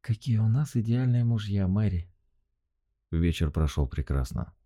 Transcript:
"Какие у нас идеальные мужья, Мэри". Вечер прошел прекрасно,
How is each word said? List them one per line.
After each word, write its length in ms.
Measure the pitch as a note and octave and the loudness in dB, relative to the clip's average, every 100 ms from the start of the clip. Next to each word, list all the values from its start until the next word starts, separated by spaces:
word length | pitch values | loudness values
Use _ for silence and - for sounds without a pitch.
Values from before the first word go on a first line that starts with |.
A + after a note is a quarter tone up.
"Какие 380 | - A2 - A2 | -6 -4 -2 0
у 80 | A2 | 2
нас 280 | A#2+ D3 A#2+ | 0 0 -2
идеальные 480 | A2 A#2+ B2+ A#2+ | 0 0 2 2
мужья, 440 | A#2 A2+ G#2 G2+ F#2+ | 2 0 0 0 2
Мэри". 440 | G2+ G#2 F2 - _ _ _ _ _ _ _ _ _ _ | 2 2 -2 -6 _ _ _ _ _ _ _ _ _ _
Вечер 400 | E2 E2+ - D#2 | 0 0 2 0
прошел 360 | D#2+ D#2 - C2+ | 2 0 0 -2
прекрасно, 680 | - - C2+ B1+ A#1+ - - | -2 -2 -2 -2 -6 -8 -12